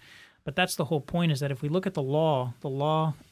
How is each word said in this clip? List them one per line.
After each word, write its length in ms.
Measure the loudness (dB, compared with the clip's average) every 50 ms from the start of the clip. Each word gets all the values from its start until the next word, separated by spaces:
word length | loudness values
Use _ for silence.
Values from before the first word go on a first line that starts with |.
| -16 -20 -20 -20 -20 -20 _ _ _
but 120 | -6 0
that's 200 | 0 0 0 0
the 100 | -2 -2
whole 160 | 0 0 -2
point, 300 | -2 -2 0 2 2 2
is 100 | 2 2
that 100 | 0 -4
if 100 | -4 -4
we 80 | -4 -2
look 160 | -2 0 -2
at 80 | -2 -2
the 80 | -2
law, 520 | -2 0 2 2 4 4 2 2 0 -2 -6 -8
the 80 | -8 -6
law 440 | -4 -2 0 2 2 2 2 0 -2 -4 -12 -20